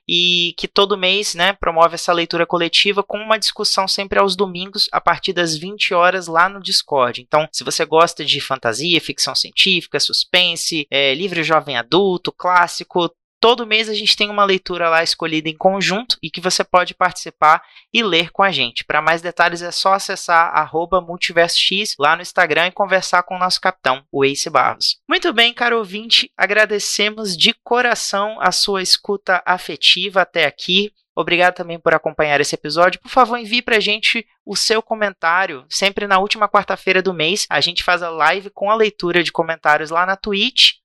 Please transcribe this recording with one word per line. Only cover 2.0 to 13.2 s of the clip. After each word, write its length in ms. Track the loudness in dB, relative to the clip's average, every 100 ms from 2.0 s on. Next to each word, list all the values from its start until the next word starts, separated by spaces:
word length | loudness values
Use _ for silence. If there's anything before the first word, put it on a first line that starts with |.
| -2
leitura 320 | 0 0 -2
coletiva 600 | 0 0 0 2 2 0
com 140 | -2 -4
uma 200 | -2 0
discussão 480 | -2 -4 -4 -2 -2
sempre 320 | -4 -2 0
aos 160 | 2
domingos 540 | 0 -4 -6 -8 -4 -2
a 100 | -2
partir 320 | 0 -2 -2
das 240 | -2 -2 -4
vinte 380 | -8 -4 -2
horas 320 | 2 2 2 -2
lá 220 | 0 0
no 120 | -2
Discord. 640 | -4 -4 -2 0 0 -2
Então, 260 | -2 -2 -2
se 100 | -6
você 220 | -6 -4
gosta 160 | 0 4 2 0
de 160 | -4 -4
fantasia, 580 | -4 -4 -2 -2 0 0
ficção 360 | -2 -4 -2
científica, 640 | -2 -2 2 2 2 -2 -2
suspense, 880 | -2 -2 0 2 2 -2 -4 -4 -2
é, 220 | 0 0
livro 300 | 0 -2 -2
jovem 340 | 0 0 0 -4
adulto, 560 | 0 2 2 0 -6
clássico, 800 | -6 0 2 2 -2 -6 -2 -2 _